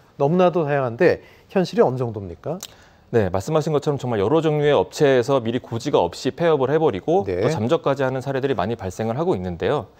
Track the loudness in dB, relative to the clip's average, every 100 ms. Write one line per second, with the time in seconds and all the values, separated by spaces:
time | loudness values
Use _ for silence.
0 | _ -2 0 4 2 2 0 0 -2 2
1 | 2 2 -4 -20 _ -2 0 2 2 2
2 | -4 -6 -10 -10 -10 -10 -12 -20 -20 _
3 | _ 0 2 0 0 0 0 0 0 -2
4 | -2 0 2 2 2 2 2 2 2 2
5 | 4 4 2 0 0 -4 -4 -6 0 2
6 | 2 -2 -6 -2 0 2 2 0 0 -2
7 | -2 -2 0 -2 -2 -2 0 0 0 -2
8 | -2 -4 -4 -4 -2 -2 -2 -4 -8 -6
9 | -4 -2 -2 -2 -4 -4 -2 -2 -4 -14